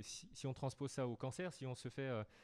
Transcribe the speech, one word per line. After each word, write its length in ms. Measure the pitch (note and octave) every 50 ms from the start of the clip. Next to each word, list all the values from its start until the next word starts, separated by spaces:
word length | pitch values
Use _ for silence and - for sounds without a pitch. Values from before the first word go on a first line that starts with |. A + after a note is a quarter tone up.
| G#2
si, 240 | - - - - - -
si 140 | - -
on 80 | C3+ B2+
transpose 380 | - - C3 - - C#3+ C3+ -
ça 160 | - C3 B2
au 80 | A#2
cancer, 360 | - - C3 - - F#3 F3+ -
si 140 | - C3+
on 80 | B2+ B2+
se 140 | - - B2
fait, 140 | - - C3+
euh, 200 | C3+ B2 G#2+ G#2+ - - -